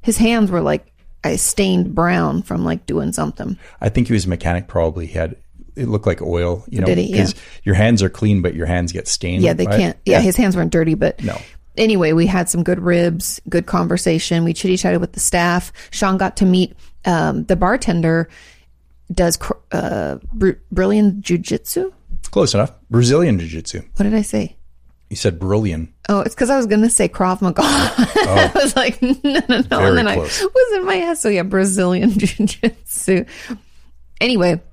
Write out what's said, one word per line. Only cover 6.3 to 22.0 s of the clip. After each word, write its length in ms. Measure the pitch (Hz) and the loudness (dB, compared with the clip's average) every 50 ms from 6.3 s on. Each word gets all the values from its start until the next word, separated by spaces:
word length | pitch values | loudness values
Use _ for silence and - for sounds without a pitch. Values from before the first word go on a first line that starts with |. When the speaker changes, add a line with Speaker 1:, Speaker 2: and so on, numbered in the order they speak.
| 87 85 87 87 87 92 - - | -2 -2 0 -2 -4 -6 -8 -8
Speaker 2:
you 100 | - 98 | -4 -2
know, 80 | 92 | 0
Speaker 1:
Did 100 | 92 90 | 2 2
he? 140 | 87 92 101 | 2 0 0
Yeah. 60 | - 101 98 | 0 0 0
Speaker 2:
'cause 100 | 92 - - - - - - - | 0 -2 -8 -16 -20 -20 -6 0
your 120 | 104 95 | 0 2
hands 260 | 90 104 117 120 101 | 4 4 4 4 4
are 80 | 98 92 | 2 0
clean, 320 | - - 110 104 104 95 | 0 0 0 2 2 2
but 140 | 85 87 - | 0 -2 -2
your 100 | 80 85 | -2 -2
hands 260 | 80 90 90 87 82 | -2 0 0 -2 -4
get 160 | 82 87 - | -6 -8 -6
stained 360 | - - - - 90 90 92 92 | -6 -6 -4 -4 -4 0 2 2
Speaker 1:
Yeah, 100 | 87 82 | 2 2
they 120 | 82 87 | 0 0
Speaker 2:
by 100 | 92 104 | 0 2
it. 20 | |
Speaker 1:
can't. 200 | - 92 85 - - - | 2 2 0 -4 -4 0
Yeah, 120 | 196 185 | 2 4
Speaker 2:
Yeah. 40 | - | 4
Speaker 1:
his 140 | 233 190 185 | 4 2 2
hands 200 | - 240 190 185 | 2 2 2 2
weren't 140 | 180 165 165 | 0 0 0
dirty, 240 | - 170 165 165 156 | 0 2 2 2 0
but 280 | - - 156 - - - | 0 0 -2 -2 -2 -6
Speaker 2:
No. 140 | - - - - - - - - - - | -6 -6 -8 -12 -16 -20 -20 -20 -12 -2
Speaker 1:
anyway, 360 | - 226 220 214 190 175 156 160 | 0 2 2 4 2 2 4 4
we 120 | 165 170 | 4 4
had 240 | 185 185 185 170 - | 4 2 0 -2 0
some 140 | - 175 165 | -2 -2 0
good 160 | - 180 180 | 0 0 0
ribs, 600 | 175 175 175 170 170 170 165 170 - - - - - | 2 2 2 4 2 2 0 -2 -6 -8 -8 -10 -8
good 200 | - 180 170 170 | -2 -2 -2 -2
conversation. 760 | - - 175 170 165 170 180 - 185 160 165 - - 170 165 165 | 0 -2 -2 0 0 -2 0 0 0 0 0 0 0 0 0 0
We 100 | 165 165 | 0 -2
chitty-chatted 460 | - - 185 185 185 - 185 175 175 | -2 0 0 0 0 0 0 0 0
with 140 | 175 - - | -2 -4 -6
the 60 | - | -4
staff. 520 | - - - 175 170 175 175 180 175 - - - - - | -4 -2 0 0 2 2 0 0 -2 -6 -16 -20 -18 -12
Sean 260 | - - 208 196 190 | -4 -2 0 0 2
got 180 | 185 190 190 - | 0 0 -2 0
to 80 | - 202 | 2 2
meet, 280 | 185 180 185 185 - - - - - - - - | 4 4 4 2 0 -4 -18 -20 -20 -20 -6 -2
um, 380 | 185 175 160 160 156 139 156 156 | 0 0 2 0 0 -2 -4 -2
the 100 | - 185 | -2 0
bartender 720 | 165 180 180 226 269 - - 175 170 165 160 165 165 165 - - - - - - _ _ _ - _ _ _ _ - - - 170 | 2 2 0 0 0 0 0 0 2 2 2 2 0 -2 -4 -10 -20 -20 -20 -20 _ _ _ -20 _ _ _ _ -20 -14 -6 -2
does 240 | - - 214 - | 0 0 0 0
cr-, 160 | - - - - - _ _ | -4 -6 -8 -8 -8 _ _
uh, 460 | - 170 - - - - 80 71 69 - - - - | -6 -6 -4 -4 -4 -4 -4 -6 -8 -8 -10 -10 -4
Br-, 180 | 220 185 190 - - - - | 0 0 0 0 -2 -10 -6
Brazilian 500 | - 180 185 196 208 214 214 202 180 202 | -2 0 0 2 4 4 4 2 2 -2
Jiu-Jitsu? 720 | 196 - 180 170 - - - - - - - 349 370 381 - _ | -2 -2 -2 -2 -2 -4 -6 -6 -6 -6 -4 -4 -4 -4 -8 _